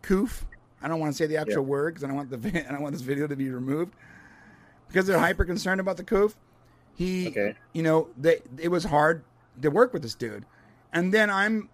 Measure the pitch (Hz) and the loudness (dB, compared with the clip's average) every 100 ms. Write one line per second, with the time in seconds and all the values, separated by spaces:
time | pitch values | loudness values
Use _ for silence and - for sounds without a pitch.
0 | - 190 226 - - - _ _ 147 160 | 2 0 0 -4 -12 -12 _ _ -6 -2
1 | 151 135 156 156 156 202 135 139 156 160 | -2 -2 0 0 0 -2 0 0 -2 -4
2 | 139 139 139 127 131 170 147 139 147 139 | -6 -6 -6 -6 -4 -4 -4 -6 -6 -6
3 | 127 139 147 139 135 127 127 147 180 _ | -4 -2 -2 -4 -4 -4 -4 -2 -4 _
4 | - - - - - - - _ _ 185 | -20 -20 -20 -20 -20 -20 -20 _ _ 0
5 | 190 175 170 190 185 180 185 190 190 180 | 2 4 4 2 0 0 0 0 0 -4
6 | 185 196 208 - _ _ _ _ _ - | 0 4 4 0 _ _ _ _ _ -6
7 | 180 185 180 131 101 - - 156 160 160 | -2 -2 -2 0 -2 -4 -10 -2 2 2
8 | 165 - 151 160 - 135 165 175 170 147 | 2 0 2 2 -2 -6 -2 0 2 2
9 | 151 165 - _ _ - 135 151 247 175 | 4 2 -4 _ _ -4 0 4 4 2
10 | 120 - 117 104 - _ - _ _ 165 | -8 -8 -10 -10 -16 _ -20 _ _ -2
11 | 180 214 208 196 208 220 208 | 2 4 4 2 2 0 -4